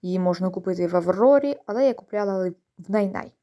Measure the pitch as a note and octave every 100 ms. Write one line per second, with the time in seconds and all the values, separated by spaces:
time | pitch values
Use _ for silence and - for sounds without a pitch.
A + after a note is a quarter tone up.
0 | F3+ F#3 F3+ F3 F#3 F#3 F#3 F3 F3 F3
1 | F3 F#3 B3 C#4+ C#4+ C#4+ - G#3+ C4+ A#3+
2 | - G#3 G3+ F#3+ F#3 F3 _ _ F3+ G#3
3 | G3+ F#3+ - _